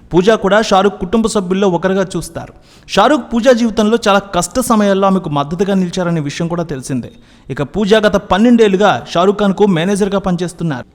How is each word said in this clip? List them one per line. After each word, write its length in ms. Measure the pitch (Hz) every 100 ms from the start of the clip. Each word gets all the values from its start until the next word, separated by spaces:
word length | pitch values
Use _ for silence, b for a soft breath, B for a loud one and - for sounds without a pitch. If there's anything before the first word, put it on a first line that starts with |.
| b
పూజా 200 | 160 190
కూడా 280 | 220 196 202
షారుఖ్ 380 | 214 190 196 202
కుటుంబ 260 | 180 226 226
సభ్యుల్లో 420 | 214 180 190 202
ఒకరుగా 380 | 170 185 190 185 170
చూస్తారు. 360 | 156 127 120 - b b b
షారుఖ్ 460 | 190 226 302 -
పూజా 180 | 233 233
జీవితంలో 460 | 233 233 220 214 233 214
చాలా 100 | 196
కష్ట 420 | 196 175 175 262
సమయాల్లో 460 | 247 220 202 196 196
ఆమెకు 220 | 185 165
మద్దతుగా 460 | 147 143 175 196
నిలిచారనే 460 | 196 180 185 175 170
విషయం 280 | 143 - 170
కూడా 140 | 170
తెలిసిందే. 500 | 165 135 123 131 113 - b b b
ఇక 120 | 139
పూజా 360 | 139 185 208 220
గత 180 | 208 196
పన్నెండేళ్లుగా 920 | - 190 240 233 214 185 202 131 -
షారుఖ్ 240 | 170 190 208
ఖాన్కు 280 | 202 175 202
మేనేజర్గా 520 | 165 175 202 208 196
పనిచేస్తున్నారు. 680 | 190 175 175 - 165 127 -